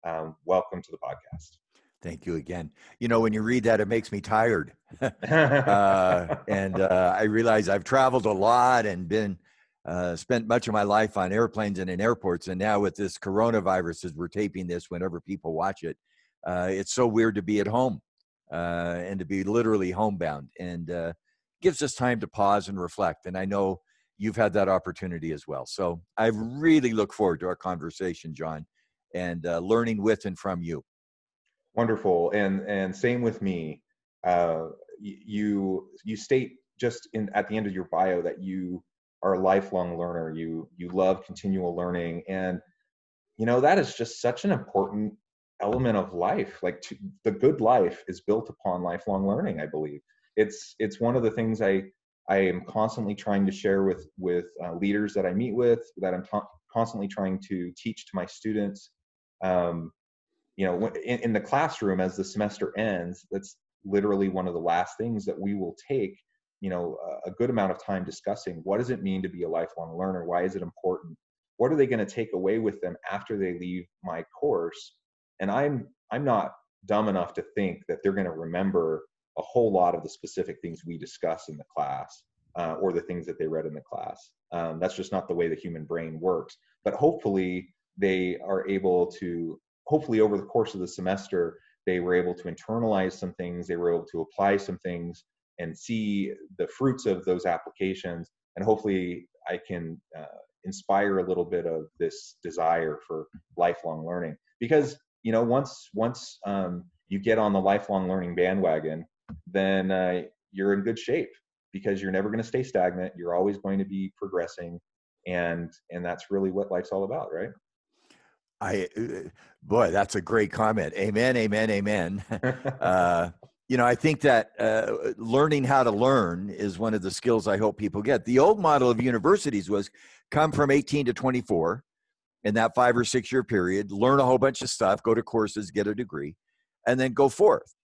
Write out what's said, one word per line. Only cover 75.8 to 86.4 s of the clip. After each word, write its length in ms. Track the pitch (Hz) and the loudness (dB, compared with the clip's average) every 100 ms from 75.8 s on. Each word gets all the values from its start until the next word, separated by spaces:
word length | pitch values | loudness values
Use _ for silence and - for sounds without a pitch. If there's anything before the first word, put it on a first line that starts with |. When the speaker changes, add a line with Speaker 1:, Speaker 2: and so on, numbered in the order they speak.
| 98 _ _ | -8 _ _
Speaker 1:
I'm 120 | 123 | -2
not 280 | 143 110 76 - _ _ | 2 2 0 -10 _ _
dumb 240 | 98 107 107 | -2 0 2
enough 240 | 95 85 | 0 -2
to 100 | - - | -6 -6
think 260 | - 95 85 - | -4 -4 -4 -8
that 120 | 82 | -2
they're 80 | 101 | 0
gonna 200 | 98 90 | 0 -4
remember 720 | 80 82 87 98 92 80 78 - _ _ 82 | -4 -6 -2 0 2 0 -2 -8 _ _ -10
a 20 | |
whole 300 | - 123 113 | -2 2 4
lot 240 | 95 87 | 4 4
of 80 | 85 | 2
the 60 | 82 | -6
specific 480 | - - - - - | -14 -10 -6 -6 -6
things 220 | 85 82 | -10 -10
we 120 | 85 82 | -12 -12
discuss 500 | - - 85 80 - | -14 -6 -4 -4 -10
in 80 | 73 | -16
the 60 | - | -10
class, 500 | 80 69 67 - - _ _ _ 87 | -6 -4 -6 -10 -18 _ _ _ -6
uh, 160 | 85 | -4
or 180 | 82 95 | 0 0
the 100 | 85 | 0
things 240 | - 87 | -4 -8
that 140 | 82 80 | -8 -6
they 80 | 80 | -4
read 180 | 80 | -4
in 80 | 78 | -6
the 80 | 76 | -10
class. 500 | - - - - - _ _ | -12 -10 -10 -12 -20 _ _
Um, 260 | 85 85 80 | -6 -6 -2
that's 160 | 92 | -4
just 180 | 95 92 | -4 -4
not 160 | 95 - | -4 -2
the 40 | |
way 140 | 85 82 | -2 0
the 80 | |
human 300 | 78 90 80 | -2 -6 -10
brain 340 | 76 85 80 80 | -6 -6 -6 -4
works. 380 | 90 85 | -2 -2